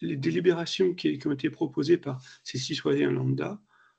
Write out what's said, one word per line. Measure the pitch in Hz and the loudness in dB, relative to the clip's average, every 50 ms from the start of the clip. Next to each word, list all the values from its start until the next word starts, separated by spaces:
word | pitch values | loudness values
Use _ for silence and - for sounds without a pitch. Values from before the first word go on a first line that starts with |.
les | - 165 156 | -6 -4 -4
délibérations | 135 135 165 160 180 175 180 170 165 170 - - - 190 185 175 | -2 0 0 0 2 4 4 4 2 0 -2 0 2 2 2 2
qui, | 180 - 156 147 | 2 0 0 0
qui | 143 - | 0 -2
ont | 151 | -2
été | 143 139 - 147 | -2 0 -2 -4
proposées | - - 170 143 - - 143 151 175 | -2 -2 -4 -2 -2 0 2 4 2
par | 165 - 143 131 131 - - - - - | 2 2 -2 -8 -8 -10 -16 -20 -20 -14
ces | - - 131 | -10 -8 -6
citoyens | 131 - 156 - - 156 139 143 147 139 | -6 -4 -4 -2 0 0 2 2 2 2
lambda | 139 131 131 131 135 135 151 190 208 - _ _ _ _ _ _ _ | 2 0 0 0 0 -2 -2 -4 -8 -10 _ _ _ _ _ _ _